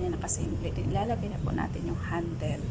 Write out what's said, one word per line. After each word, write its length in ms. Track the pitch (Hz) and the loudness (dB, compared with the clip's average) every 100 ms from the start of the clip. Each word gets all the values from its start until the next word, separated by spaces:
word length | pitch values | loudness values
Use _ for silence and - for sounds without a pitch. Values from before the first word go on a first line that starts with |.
| 180 | 0
na 80 | 311 | 0
nakasimple. 560 | 175 - - - - - | 0 0 0 0 0 0
Ilalagay 560 | 131 196 220 226 196 | 2 2 2 0 0
na 80 | - | -2
po 160 | - - | 0 0
natin 320 | - - 170 | 0 -2 -2
yung 120 | - - | -2 0
handle. 480 | 170 170 - 156 - - | 0 0 0 -2 0 2